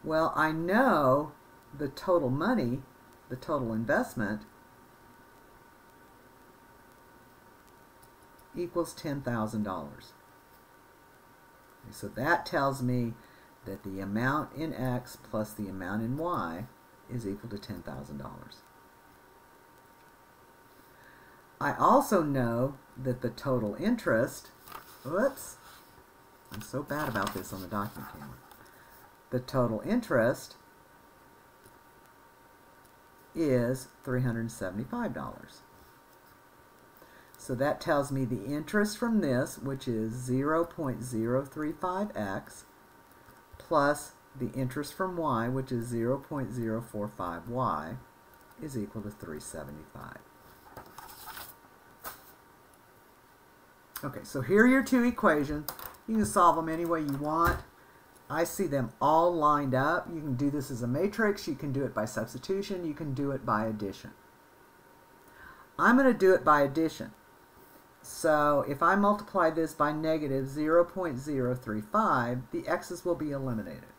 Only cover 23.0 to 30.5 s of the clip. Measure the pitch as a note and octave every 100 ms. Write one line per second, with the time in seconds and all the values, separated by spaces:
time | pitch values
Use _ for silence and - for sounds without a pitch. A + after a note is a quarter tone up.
23 | B2+ B2+ A#2 - C#3 B2+ G#2+ G#2 F#3+ A#3+
24 | - A2+ C3+ - - - - - - -
25 | C3 F3 C4+ - - - - - - -
26 | - - - - - G#2 - C3 C#3+ D3
27 | D3 G#2+ G2 F#2+ F#2 F#2+ F2+ G#2 G#2 -
28 | - - C#2+ B1 - - - - - -
29 | - - - B2+ B2+ C3 A#2 G#2+ C3 A#3+
30 | - C3+ A#2 - -